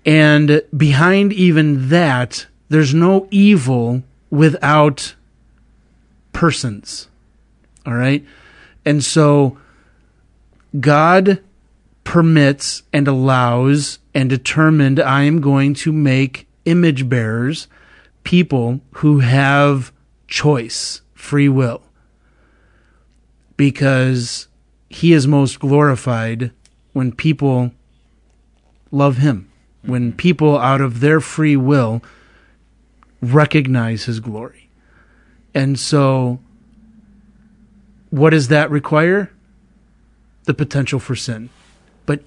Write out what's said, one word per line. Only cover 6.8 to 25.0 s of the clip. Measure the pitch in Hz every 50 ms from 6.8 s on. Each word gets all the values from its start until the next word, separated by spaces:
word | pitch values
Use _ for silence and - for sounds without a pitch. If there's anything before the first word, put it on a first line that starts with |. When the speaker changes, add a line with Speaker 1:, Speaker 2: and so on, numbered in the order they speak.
| - - - - - _ _ _ _ _ _ _ _ _ _ _ _ _ _ _ -
Speaker 1:
All | 131 117
right? | 120 127 135 139 147 143 - - _ - - _ - - _ _ _ -
And | 147 147 147 127
so | - - 165 151 147 147 143 139 131 - - _ _ _ _ _ _ _ _ _ _ _ _ _ _ _ _ _ _ _ _ _ _ - 143
God | 123 151 147 147 156 170 185 190 190 202 190 - _ _ _ _ _ _ _ _ _ _ _ _ -
permits | - - 170 165 165 160 151 143 139 143 143 - - - - _ _
and | - 147 143
allows | 139 135 131 131 135 131 127 123 120 120 123 127 135 143 147 143 - - - _ _ -
and | 135 131 123
determined, | 135 127 - - - 156 156 156 156 151 139 135 135 156
I | 139 131 135 139 143
am | 147 160 170
going | 139 143 139 135 139 143 143
to | - - 160 156
make | 156 147 139 131 131 135 127 - - - _ _ _ -
image | 165 170 175 175 165 143 131 135 120
bearers, | 131 120 113 110 113 117 120 135 160 - - - _ _ _ _ _ _ _ _ _ _ -
people | - 180 175 175 - 139 127 117 120 123 135 - _ -
who | - 156 151 151 139
have | 127 120 131 135 139 135 143 143 143 143 139 135 123 - _ _ _ _ _ _ _
choice, | - - - - 151 147 123 117 113 - - - - - - _ _ _
free | _ - - 147 143 143 139
will, | 131 135 131 117 117 - _ _ _ _ _ _ _ _ _ _ _ _ _ _ _ _ _ _ _ _ _ _ _ _ _ _ _ _ _ _ _ _ _ _ _
because | - 143 139 131 - 143 135 135 127 127 131 131 123 120 120 - - - _ _ _ _ _ _ _ _ _
he | - -